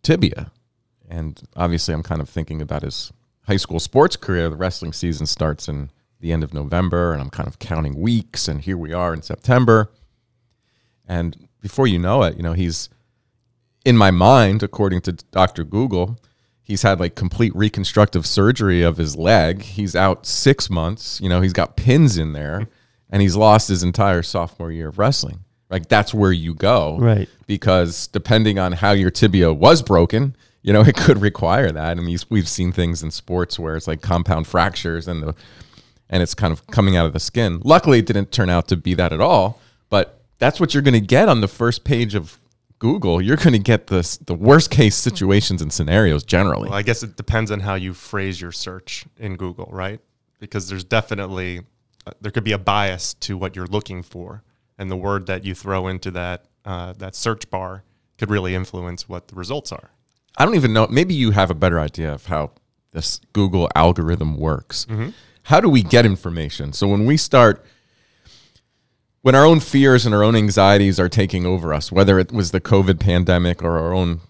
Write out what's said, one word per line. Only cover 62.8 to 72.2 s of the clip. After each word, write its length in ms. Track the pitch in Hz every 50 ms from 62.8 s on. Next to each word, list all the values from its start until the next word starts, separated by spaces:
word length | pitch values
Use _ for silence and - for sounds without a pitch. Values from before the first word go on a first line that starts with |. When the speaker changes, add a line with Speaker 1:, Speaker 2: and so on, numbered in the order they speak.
| _ _
Speaker 1:
this 300 | - 80 80 - - - _ _
Google 380 | - 104 101 95 90 92 85 - -
algorithm 640 | 78 80 87 90 - 80 80 87 - 80 78 76 69
works. 480 | 78 80 76 67 - - - - - -
Speaker 3:
Mm-hmm. 200 | 110 107 113 165 240 _ _ _ _ _ _ -
Speaker 1:
How 120 | 147 170
do 60 | 214 170
we 140 | 143 127 98
get 220 | 82 - 120 120
information? 640 | 110 95 - - 90 82 85 78 71 - - 80 73 69
So 140 | - 101 101
when 180 | 101 101 107
we 120 | 123 151 151
start, 480 | - - - 131 120 107 98 - - _ _ _ _ _ _ _ _ _ _ _ _ _ _ _ _ _ _ _ _ _ _ _ _ _ _ _ _ _ _ _ -
when 120 | 131 131
our 100 | 135 147
own 140 | 160 165 156
fears 460 | - - - 139 139 135 127 123 110
and 100 | 120 107
our 80 | 104 104
own 140 | 110 117 113
anxieties 640 | 107 104 95 104 95 98 101 101 101 98 92 95
are 80 | 90 87
taking 360 | - 110 98 95 - 90 87
over 280 | 90 92 90 82 82 76
us, 180 | 76 80 -
whether 260 | 87 95 98 98 95
it 140 | 92